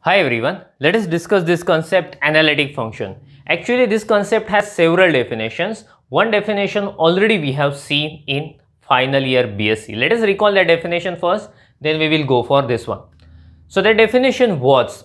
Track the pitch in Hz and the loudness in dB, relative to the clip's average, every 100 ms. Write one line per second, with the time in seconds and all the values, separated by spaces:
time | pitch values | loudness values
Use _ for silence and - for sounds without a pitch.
0 | - 196 151 117 123 185 - _ 139 180 | 2 2 2 0 -2 -4 -12 _ 0 2
1 | 196 165 - 202 170 170 175 160 160 185 | 0 -4 0 0 2 0 2 0 2 -2
2 | 175 - 147 156 156 147 139 143 113 104 | -2 -4 0 2 2 2 -2 -4 -8 -8
3 | 101 95 - - - 170 170 240 247 214 | -10 -10 -20 -20 -6 -6 -2 0 2 0
4 | 214 214 202 220 220 202 208 - 165 175 | 0 -2 2 -2 0 -2 -2 0 2 4
5 | 185 139 - 113 110 - 170 220 - _ | 4 2 0 -4 -6 -4 -6 -6 -14 _
6 | _ 139 220 208 208 202 196 208 196 202 | _ -2 0 0 -2 -4 -2 -4 -6 -2
7 | 160 180 214 214 143 135 147 143 - 147 | 0 2 0 0 -2 -2 -2 -4 -6 -4
8 | 151 156 - 139 156 - _ _ _ 127 | -4 -10 -8 -8 -8 -16 _ _ _ 0
9 | 131 139 131 127 117 101 104 110 - 107 | 2 0 2 0 0 -2 0 -2 -4 -2
10 | 135 233 220 196 214 196 175 165 170 175 | 0 0 0 2 2 2 2 2 0 -4
11 | 175 170 175 202 - _ _ _ 151 156 | -4 -4 -2 -2 -6 _ _ _ -4 -2
12 | 156 156 139 127 117 139 123 117 - 107 | 0 0 2 0 2 0 2 -4 -4 -10
13 | - _ - - - - _ - 190 214 | -10 _ -20 -20 -20 -20 _ 0 2 4
14 | 226 247 262 254 247 165 127 135 120 - | 4 2 0 2 0 2 2 4 2 -6